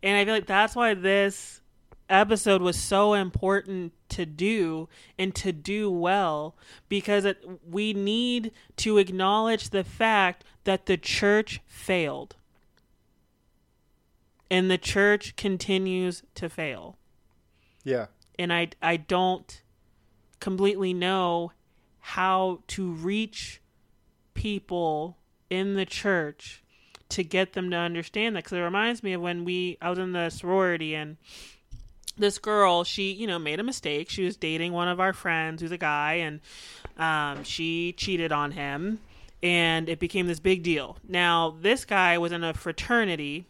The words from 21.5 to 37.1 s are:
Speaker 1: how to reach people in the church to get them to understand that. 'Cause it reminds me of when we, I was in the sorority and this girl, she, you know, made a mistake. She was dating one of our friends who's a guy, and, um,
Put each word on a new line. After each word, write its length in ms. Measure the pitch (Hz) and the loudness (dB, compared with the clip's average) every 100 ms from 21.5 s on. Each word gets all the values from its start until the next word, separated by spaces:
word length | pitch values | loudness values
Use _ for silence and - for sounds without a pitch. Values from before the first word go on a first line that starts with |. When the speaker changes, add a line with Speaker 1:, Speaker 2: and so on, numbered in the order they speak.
| _ _ _ _ _ | _ _ _ _ _
Speaker 1:
how 600 | - - 185 190 190 175 - | -10 -2 2 4 2 -2 -8
to 220 | - 185 | -6 -6
reach 720 | 165 170 208 220 - - - _ _ _ _ _ _ _ | -4 -2 -2 -4 -8 -14 -14 _ _ _ _ _ _ _
people 840 | - 214 202 - 175 170 156 160 175 _ _ _ | -6 -4 -4 -4 -2 0 -2 -4 -10 _ _ _
in 240 | 185 196 | -4 -2
the 120 | 196 185 | -2 -4
church 800 | - 202 185 151 147 - - _ _ _ - _ | -4 0 0 0 -8 -18 -20 _ _ _ -20 _
to 120 | - | -4
get 300 | 170 185 185 | 0 0 0
them 180 | - 180 | -2 -4
to 60 | 175 | -2
understand 580 | 170 170 170 - 226 | -2 -4 -6 -4 -2
that. 100 | 202 | -2
'Cause 80 | - | -4
it 60 | 180 | -4
reminds 420 | 175 196 226 233 | -2 0 0 -2
me 100 | 202 | -4
of 80 | 180 | -4
when 240 | 175 175 | -4 -4
we, 320 | 175 180 180 170 | -2 -2 -2 -4
I 100 | 170 | -4
was 80 | 180 | -4
in 140 | 185 | -2
the 180 | 180 170 | -2 -4
sorority 640 | - 175 190 185 170 156 | -4 0 2 4 2 -2
and 220 | 156 151 156 _ - - - _ - - - - - | -6 -8 -12 _ -20 -20 -20 _ -18 -16 -18 -16 0
this 220 | 202 196 | 0 0
girl, 460 | - 214 196 175 | 0 4 6 6
she, 280 | 175 - 196 | 0 -2 -4
you 140 | 196 226 | -4 -6
know, 120 | 175 | -4
made 220 | 151 156 | -4 -4
a 20 | |
mistake. 480 | 226 262 - 147 165 | -4 -6 -4 -4 -4
She 140 | - | -4
was 120 | 185 196 | -4 -4
dating 360 | 160 160 170 | -4 -2 -2
one 160 | 175 175 | -2 -2
of 120 | 180 | 0
our 120 | 185 | 0
friends 500 | 185 185 165 160 160 | 0 -2 -2 -2 -6
who's 100 | 165 | -8
a 60 | 175 | -4
guy, 360 | 165 147 147 | -2 0 0
and, 260 | 165 165 151 - - - - - - | 0 -2 -8 -14 -20 -20 -18 -18 -2
um, 460 | 160 | 0